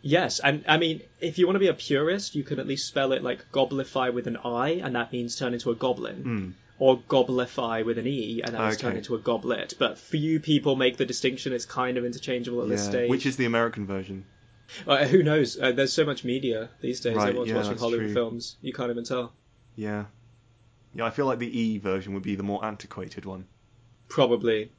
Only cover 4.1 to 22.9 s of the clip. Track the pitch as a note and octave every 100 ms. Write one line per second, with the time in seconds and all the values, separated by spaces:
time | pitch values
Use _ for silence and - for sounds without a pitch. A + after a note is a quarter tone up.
4.1 | B2 A#2 A#2 B2 A#2+ C#3 E3+ C#3 B2 A#2
5.1 | B2 A#2+ - B2+ B2 A#2+ A#2 B2+ - A#2
6.1 | G#2 C3 A2 F#2 F#2 _ - C3 B2 -
7.1 | C3+ B2 B2+ B2 - A#2 A2+ A2+ A#2 A#2+
8.1 | C#3 A2 A2+ A2+ A2+ A2 G#2+ B2 - G#2
9.1 | A2+ B2 A2+ B2 A#2 - - A#2 - -
10.1 | D#3+ D#3 D#3+ D#3 D3 D3 C3+ B2+ B2 B2+
11.1 | B2 C3+ B2+ C#3 B2 - - B2+ B2+ A#2+
12.1 | A#2+ - B2 A#2+ A#2+ - - G2+ B2+ A#2+
13.1 | C3 C3+ C3 A#2+ A#2 A#2 A2+ G2 G2 F#2
14.1 | F#2+ F#2+ _ _ _ _ - - C#3 C#3
15.1 | F3+ D3+ D3+ B2 - C3 B2 C3+ - D3
16.1 | C3+ B2 C3 C3+ A2+ A2+ _ C3 B2 A#2+
17.1 | A2 G#2 B2 A#2 A2 G#2 A2+ A#2 A#2 A2
18.1 | G#2+ A#2 A#2 - - C#3 C3 B2 A#2+ A#2
19.1 | B2+ A#2+ _ _ _ _ - G#2+ G#2 G#2
20.1 | - - _ _ _ _ _ _ - A#2
21.1 | B2+ C#3 B2+ A#2+ A#2 A2+ G#2+ G2 F#2+ G2
22.1 | G2 F#2+ G2 G2+ G2+ A2 G#2 -